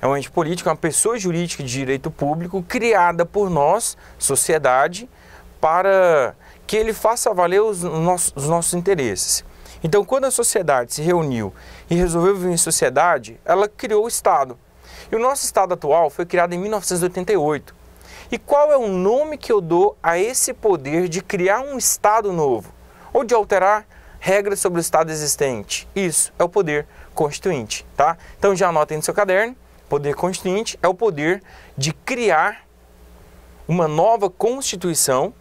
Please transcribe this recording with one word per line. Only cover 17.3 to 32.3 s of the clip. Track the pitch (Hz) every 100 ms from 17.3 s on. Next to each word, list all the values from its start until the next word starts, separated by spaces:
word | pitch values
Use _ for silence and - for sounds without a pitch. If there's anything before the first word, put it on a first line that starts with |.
e | 202
oito. | 147 151 - - - - - - -
E | 240
qual | - 285 294
é | 285
o | 226
nome | 190 185 247 311 302
que | -
eu | 220
dou | 170 170 202 -
a | 160 170
esse | 214 254 -
poder | 247 220 180 135 160 180
de | 165
criar | - 202 180 208
um | 277 269
Estado | - - 208 220 208
novo? | 175 147 117 - - - - -
Ou | -
de | 247
alterar | 233 202 196 185 214 208 - - -
regras | - 196 202 196
sobre | 190 175
o |
Estado | 165 160 165
existente. | 156 147 - 139 117 101 - - -
Isso | 185 151 - -
é |
o | 175
poder | 208 175 147 147 - -
constituinte, | - 151 147 196 156 110 - - -
tá? | 143 165 - -
Então | 202
já | 190 185
anotem | 165 151 156
no |
seu | 156
caderno, | 170 202 185 226 254 - - -
poder | 143 143
constituinte | 139 180 185 190 185 226 -
é | 170
o |
poder | 185 226 160 151 190 - - - -
de | 139
criar | - - 254 226